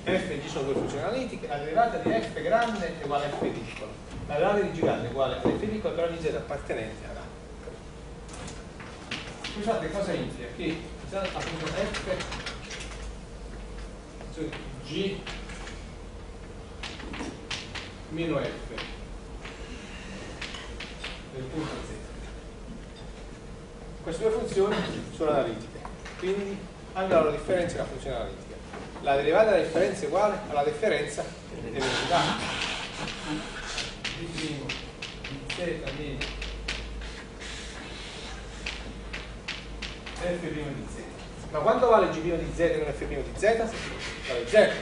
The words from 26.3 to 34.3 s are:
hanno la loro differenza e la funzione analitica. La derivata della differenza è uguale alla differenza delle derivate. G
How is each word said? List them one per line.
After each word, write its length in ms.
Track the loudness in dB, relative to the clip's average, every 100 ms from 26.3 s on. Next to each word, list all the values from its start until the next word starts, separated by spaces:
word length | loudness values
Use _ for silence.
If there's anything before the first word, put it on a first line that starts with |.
| 0 0 -4 -8 -12 -8
hanno 140 | 0 8
la 120 | 8
loro 120 | 8
differenza 440 | 4 2 4 4 0
e 20 |
la 80 | -2
funzione 300 | -4 -4 -4
analitica. 320 | -4 -6 -10 -12 -10 -10 -10 -2
La 140 | 4 6
derivata 360 | 8 10 10
della 120 | 8
differenza 400 | 6 6 4 4
è 40 | 2
uguale 300 | 6 6 4 0
alla 140 | 4 4
differenza 580 | 4 4 4 2 -2 -6 -6 -10
delle 200 | -8 -4
derivate. 720 | 0 2 2 4 4 4 2 -2 -2 -2 -2 -6 -6 -6 -6 -4 -4 -4 -6 -6 -4 -4 -4 -6 -4
G 80 | -6